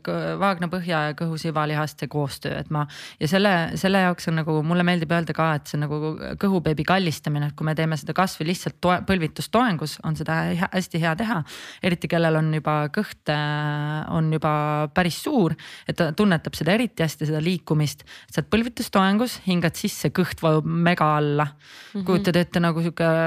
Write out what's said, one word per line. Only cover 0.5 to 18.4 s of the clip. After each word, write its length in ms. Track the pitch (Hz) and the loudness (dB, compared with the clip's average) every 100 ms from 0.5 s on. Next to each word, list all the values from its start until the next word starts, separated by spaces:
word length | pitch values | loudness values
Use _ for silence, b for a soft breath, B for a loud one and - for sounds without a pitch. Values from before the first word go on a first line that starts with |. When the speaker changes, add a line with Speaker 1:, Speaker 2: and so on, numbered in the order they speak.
| 175 175 185 175 160 151 | 0 -2 -4 -2 -2 -2
Speaker 1:
ja 60 | 147 | -2
kõhu 200 | 170 160 | -4 -4
süvalihaste 640 | 165 156 151 151 151 - 135 | -2 -2 0 0 -2 -4 -6
koostöö, 500 | 147 139 - 147 147 | -2 -4 -4 -6 -6
et 80 | 147 | -4
ma, 140 | 156 147 B B - | -4 -4 B B -4
ja 100 | 147 | 0
selle, 240 | 190 208 175 160 156 | 4 4 4 0 0
selle 260 | 190 196 | 2 4
jaoks 240 | 185 170 - | 4 0 -2
on 60 | 160 | -2
nagu, 200 | 160 156 | 0 0
mulle 220 | 151 175 175 | 2 2 2
meeldib 240 | 175 156 | 2 0
öelda 220 | 170 160 | 0 0
ka, 140 | 156 160 | 0 0
et 120 | 151 - | 0 -2
see 120 | 147 | -4
on 80 | 147 | -2
nagu 140 | 151 156 156 67 156 | -4 -4 -6 -8 -2
kõhubeebi 460 | 202 190 156 151 156 | 0 2 2 0 2
kallistamine, 640 | 185 175 139 - 147 147 | 2 2 -2 -2 -2 -2
et 60 | 143 | -2
kui 100 | 156 | -2
me 80 | |
teeme 220 | 156 160 156 | 0 0 -2
seda 180 | - | -2
kasvõi 320 | 160 185 - 160 | 0 0 0 -4
lihtsalt 240 | 185 151 - | -4 -6 -2
toe-, 200 | 175 180 - | 2 2 2
põlvitustoengus, 920 | 190 156 - - 220 247 160 156 - | 0 0 -4 -2 2 2 0 -4 -6
on 100 | - 151 | -4 -4
seda 200 | - 160 165 | -2 -2 0
hä-, 160 | 175 190 | -2 -2
hästi 300 | 185 180 165 | -2 -2 -2
hea 120 | 165 160 | 0 0
teha. 240 | 220 196 143 B B B | -2 -4 -6 B B B
Eriti 260 | 190 175 156 | -2 0 0
kellel 300 | 170 165 156 | 2 4 4
on 140 | 156 | 2
juba 220 | 156 156 151 147 | 0 0 0 0
kõht, 300 | 208 214 - - | -2 -4 -6 -4
äh, 760 | 151 147 147 151 147 147 151 160 | -2 0 -2 -2 -2 -2 -4 -2
on 160 | 165 160 | 0 2
juba 220 | 156 156 151 151 151 151 | 2 2 2 0 0 0
päris 240 | 185 175 - | 0 0 -2
suur, 340 | - 285 165 156 B B | -2 2 2 0 B B
et 140 | - - | -4 0
ta 160 | 165 | 0
tunnetab 420 | 160 208 165 - | 2 4 2 0
seda 200 | - 156 | -4 0
eriti 280 | 214 247 - | 2 0 0
hästi, 240 | 160 - 151 | -2 -2 -2
seda 160 | 156 | 0
liikumist. 640 | 160 180 - 156 147 - B B - | 0 -2 0 0 0 -4 B B -8
Sa 100 | - | -6